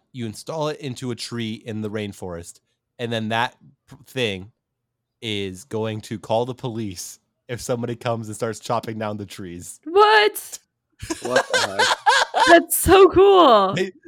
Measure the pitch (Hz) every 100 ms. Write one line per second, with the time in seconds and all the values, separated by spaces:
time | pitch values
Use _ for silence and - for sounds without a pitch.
0 | _ 131 113 104 - 160 151 147 147 120
1 | 127 117 - 117 110 110 123 110 107 107
2 | 104 98 95 85 85 - _ _ _ -
3 | 120 113 110 113 127 - _ _ _ -
4 | _ 131 117 95 101 _ _ _ _ _
5 | _ _ 117 104 98 92 - 110 110 90
6 | - 107 - 113 123 123 127 113 107 90
7 | - - _ _ - 120 - 123 120 117
8 | 127 113 107 107 117 107 - 117 - 110
9 | 107 107 101 - 95 87 87 - 302 370
10 | 415 427 415 415 - - _ _ _ _
11 | - 339 - 523 - 508 453 392 480 -
12 | - 508 - - 311 339 - - - 381
13 | 370 - 392 381 311 220 190 180 190 -